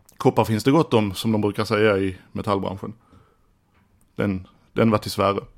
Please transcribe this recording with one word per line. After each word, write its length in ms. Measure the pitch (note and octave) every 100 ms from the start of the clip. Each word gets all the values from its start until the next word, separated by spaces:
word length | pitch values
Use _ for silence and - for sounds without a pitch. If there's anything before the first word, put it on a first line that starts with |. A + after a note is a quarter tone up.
| _ -
Koppar 280 | C3 B2+
finns 200 | G#2+ A2
det 60 | C3
gott 240 | D#3 D3+
om, 200 | A2+ G#2
som 180 | F2+ A2+
de 80 | G#2+
brukar 240 | G#2 G2+
säga 340 | G#2+ G#2 G#2+ G2
i 180 | G2 F#2 _
metallbranschen. 600 | G2 G2+ G2 F#2+ G2 G#2 - _ - _ _ _ _ _ _ _ _ _ -
Den, 300 | G#2 F#2+ F#2 _ _
den 180 | - A2+
var 80 | G#2+
till 120 | G2+
Sverre. 300 | - G2 G2 -